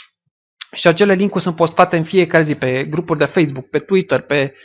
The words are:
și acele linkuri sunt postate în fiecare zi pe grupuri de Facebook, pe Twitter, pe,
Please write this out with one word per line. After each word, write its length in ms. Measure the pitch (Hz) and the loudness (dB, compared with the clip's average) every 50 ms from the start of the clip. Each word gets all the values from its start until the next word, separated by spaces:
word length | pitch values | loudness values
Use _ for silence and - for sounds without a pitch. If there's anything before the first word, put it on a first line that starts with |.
| - _ _ _ _ _ _ _ _ _ _ - - - | -16 _ _ _ _ _ _ _ _ _ _ -16 -16 -14
și 140 | - - - | -6 0 2
acele 280 | 175 165 170 208 202 190 | 2 2 4 2 2 2
linkuri 280 | 185 202 196 - 185 | 2 0 -2 -2 -4
sunt 140 | - 185 160 | -4 -4 -2
postate 400 | - 170 160 - - 180 180 180 | 0 0 2 2 2 2 2 2
în 80 | 165 160 | 0 -2
fiecare 380 | 160 - 185 175 170 170 160 | 0 2 2 2 4 2 2
zi 120 | 156 151 147 | 2 2 -2
pe 300 | 143 131 127 127 131 139 | -2 -2 -2 -2 -2 -4
grupuri 340 | 151 151 170 170 170 165 147 | -4 -6 -6 -4 -2 -2 0
de 60 | 151 | -2
Facebook, 440 | - - 190 160 143 135 131 - _ | 0 0 0 0 0 -2 -6 -8 _
pe 100 | - 147 | -6 -6
Twitter, 420 | - - 196 190 185 - 139 127 | -2 0 0 0 0 0 -2 -2
pe, 340 | - - 139 147 135 139 - - | -2 -2 -2 -2 -2 -2 -6 -12